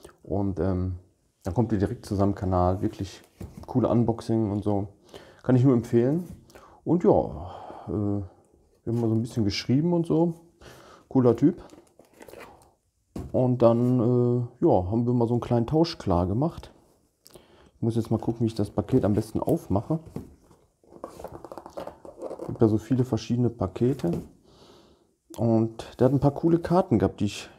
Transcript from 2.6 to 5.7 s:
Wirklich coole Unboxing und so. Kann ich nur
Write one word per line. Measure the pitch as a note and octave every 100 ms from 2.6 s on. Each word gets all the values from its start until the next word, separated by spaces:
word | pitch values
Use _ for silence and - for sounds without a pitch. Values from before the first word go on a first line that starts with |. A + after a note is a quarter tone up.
| F2+ F#2+
Wirklich | A2 - F#2 - - - - - -
coole | B2 A2
Unboxing | A2+ A2+ A2+ - A2+ G#2+
und | G#2
so. | G#2 G2+ G2 - _ - - -
Kann | - B2+
ich |
nur | C3+